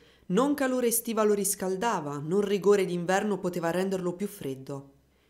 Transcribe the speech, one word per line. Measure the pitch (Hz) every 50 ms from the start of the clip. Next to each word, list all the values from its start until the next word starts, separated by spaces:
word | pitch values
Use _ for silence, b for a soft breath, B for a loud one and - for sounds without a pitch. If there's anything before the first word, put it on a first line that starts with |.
| B B B B B B
Non | 180 208 262 285 294
calore | 285 277 262 254 254 240 233
estiva | 220 - - 233 226 214 214
lo | 214 208
riscaldava, | 202 196 196 - - 190 185 190 185 226 240 220 180 151 143 143 147
non | 143 156 175 202
rigore | 214 190 202 196 170 202 208 196 190
d'inverno | 170 175 175 175 165 185 196 208 214 202 185
poteva | - 180 180 180 165 170
renderlo | 165 180 190 190 190 185 175 180 175
più | 175 202 202
freddo. | - - 151 139 135 131 131 143 143 139 139 - - _ _ b b b b b